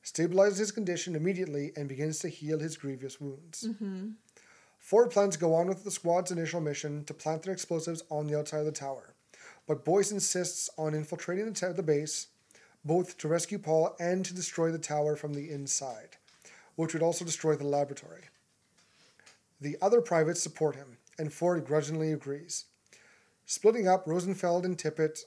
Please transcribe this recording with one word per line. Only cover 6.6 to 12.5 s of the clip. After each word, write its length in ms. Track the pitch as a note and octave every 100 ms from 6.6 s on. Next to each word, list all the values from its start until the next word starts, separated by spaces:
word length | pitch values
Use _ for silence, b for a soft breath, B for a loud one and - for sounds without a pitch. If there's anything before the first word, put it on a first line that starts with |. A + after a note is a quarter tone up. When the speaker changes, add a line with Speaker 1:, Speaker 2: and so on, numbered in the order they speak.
Speaker 1:
mission 420 | D3+ C#3+ D3+ D3 D3
to 80 | D3
plant 260 | D#3 D#3+
their 100 | F3
explosives 500 | F#3 - E3 D#3+ E3 -
on 160 | D3+ D3+
the 100 | D3+
outside 220 | D3 D3+
of 60 | D3+
the 60 |
tower. 440 | D3+ C#3 C3 - _ _ B B B -
But 180 | D3
Boyce 280 | - F#3+ G3
insists 580 | G#3 - F#3 F3 - - -
on 160 | D#3
infiltrating 520 | D3+ D3+ E3+ - F3+ A3
the, 60 |
t-, 220 | G3+ F#3
the 80 | F3
base, 440 | D#3+ D3 D3+ - - _ b